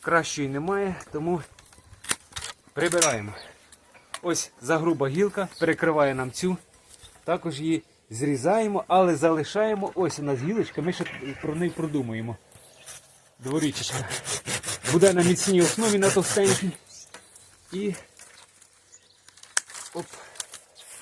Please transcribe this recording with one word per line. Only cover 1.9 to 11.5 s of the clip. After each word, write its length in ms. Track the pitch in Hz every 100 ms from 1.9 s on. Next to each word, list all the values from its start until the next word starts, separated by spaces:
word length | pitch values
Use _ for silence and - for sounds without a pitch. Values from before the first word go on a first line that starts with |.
| - - - - - - - _
прибираємо. 600 | - 170 175 160 117 104 98 - - - - _ - _ -
Ось 300 | 175 160 - -
загруба 480 | 120 160 165 151 135
гілка 380 | 147 202 202 185 -
перекриває 560 | 165 156 165 151 139 131
нам 160 | 131
цю. 260 | - 180 185 - - - - - -
Також 360 | - 175 170 139
її 240 | 160 165 - _ -
зрізаємо, 760 | 113 139 139 143 220 214 190 -
але 280 | 180 185 151
залишаємо. 760 | 165 160 143 202 220 208 127 170
Ось 240 | 170 151
у 40 |
нас 160 | 143 131
гілочка, 420 | 147 220 - -
ми 120 | 160
ще 120 | 180 175 - 139 131
про 140 | 156